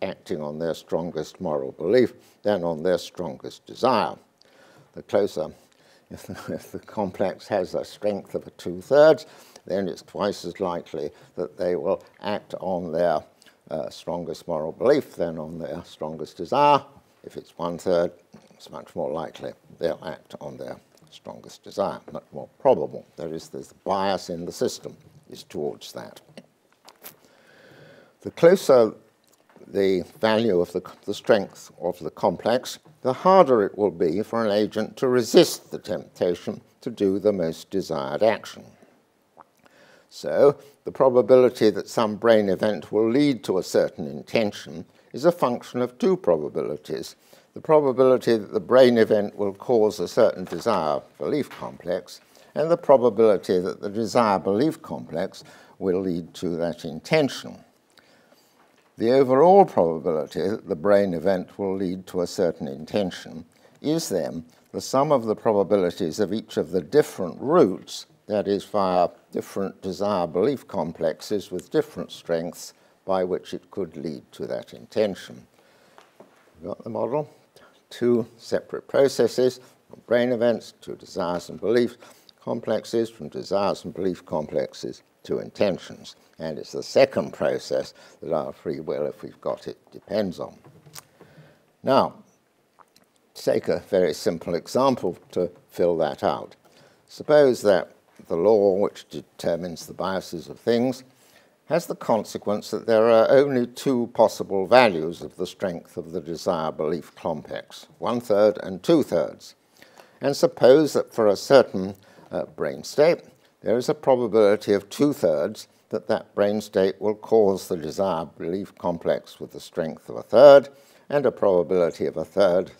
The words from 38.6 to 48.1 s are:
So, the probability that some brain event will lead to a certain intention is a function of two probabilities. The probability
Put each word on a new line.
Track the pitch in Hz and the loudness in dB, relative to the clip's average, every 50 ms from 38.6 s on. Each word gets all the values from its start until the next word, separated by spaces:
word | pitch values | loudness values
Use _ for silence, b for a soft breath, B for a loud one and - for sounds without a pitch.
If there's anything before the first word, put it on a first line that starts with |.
| - - _ _ - _ _ _ _ _ _ _ _ _ _ _ - _ _ _ b b b b b b b b b b | -20 -20 _ _ -20 _ _ _ _ _ _ _ _ _ _ _ -20 _ _ _ b b b b b b b b b b
So, | - - - 73 78 95 131 143 143 B B B B B - | -20 -10 -8 -4 2 4 4 4 4 B B B B B -14
the | - | -12
probability | - - 139 131 120 123 117 104 127 127 127 117 - - 117 107 | -2 2 2 4 4 4 4 6 6 6 6 4 2 4 2 2
that | 98 98 - - | 2 2 -6 -6
some | - 127 117 107 107 | -2 -2 -2 -2 -2
brain | 90 110 117 113 107 104 98 | 0 2 4 4 4 4 2
event | 92 87 - 107 104 80 - - | 0 0 0 -2 -2 -4 -6 -4
will | - 107 113 113 | 0 0 0 2
lead | 117 143 147 143 131 104 - | 2 2 2 2 0 -2 -4
to | - 95 90 | -4 -2 -2
a | 78 | -2
certain | - - 107 82 - - - 82 71 | 0 2 2 2 2 -2 -8 -10 -10
intention | 71 73 - - - 120 110 101 - - - 73 73 82 87 b b b b b b | -10 -12 -12 -2 -2 0 0 0 -4 -8 -16 -14 -14 -16 -16 b b b b b b
is | 117 139 | 0 0
a | 175 170 | 0 2
function | 175 151 127 120 - - - - 123 | 2 0 -2 -2 -4 -8 -8 -6 -4
of | 123 120 - - | -4 -6 -4 -2
two | - 185 185 | 0 0 0
probabilities. | 180 - - 85 78 73 69 - 80 64 58 73 - - - 78 62 - - - b b b b b b b b | 0 2 0 0 2 0 -6 -6 -6 -6 -6 -8 -10 -10 -10 -10 -10 -10 -12 -16 b b b b b b b b
The | - | -14
probability | - - 156 151 147 135 120 127 131 131 | -2 2 2 2 4 2 2 4 4 4